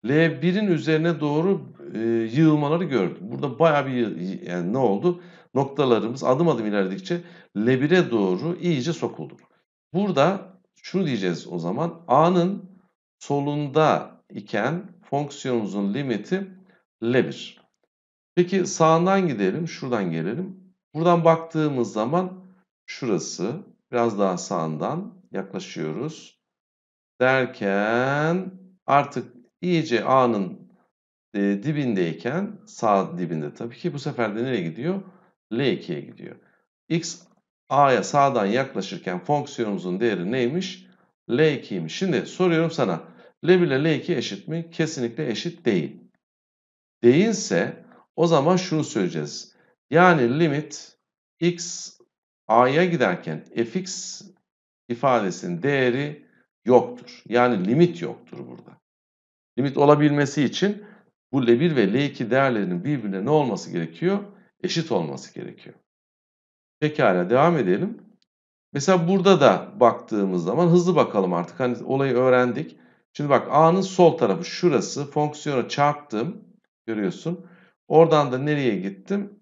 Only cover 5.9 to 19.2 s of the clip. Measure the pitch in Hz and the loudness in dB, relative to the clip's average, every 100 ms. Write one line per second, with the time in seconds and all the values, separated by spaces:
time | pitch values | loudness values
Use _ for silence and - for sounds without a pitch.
5.9 | 110 110 131 123 135 170 123 107 101 92 | 2 0 -4 0 2 2 0 -2 -2 -2
6.9 | 98 - 175 - - _ 98 113 131 147 | -6 -8 -8 -8 -20 _ -2 0 2 2
7.9 | 180 143 113 98 92 151 - 175 147 123 | 2 2 0 0 0 -4 -4 -2 -2 -2
8.9 | - 117 - - - _ _ _ _ _ | -4 -6 -8 -16 -16 _ _ _ _ _
9.9 | 175 202 143 156 196 - _ _ _ - | -4 0 2 2 0 -10 _ _ _ -6
10.9 | 180 165 113 92 85 - 87 87 113 175 | -4 -2 -2 -2 -4 -8 -8 -6 -4 -6
11.9 | - - 131 165 180 175 202 - - _ | -8 0 4 4 2 0 -4 -12 -20 _
12.9 | _ _ _ - 143 143 147 147 156 151 | _ _ _ -6 -4 -2 -4 -2 2 4
13.9 | 80 - - _ - - 104 120 170 - | 2 -2 -18 _ -16 -6 -4 -2 -4 -8
14.9 | - _ 139 147 - 135 120 101 98 101 | -20 _ -6 -6 -8 -4 -4 -2 -4 -4
15.9 | 117 139 104 - 190 190 - _ _ _ | -4 -4 -6 -4 -6 -6 -16 _ _ _
16.9 | _ 117 123 - - - - _ _ _ | _ 0 2 0 -6 -16 -20 _ _ _
17.9 | _ _ _ _ - 180 190 175 - 160 | _ _ _ _ 0 0 0 -2 2 4
18.9 | 160 180 196 | 4 4 2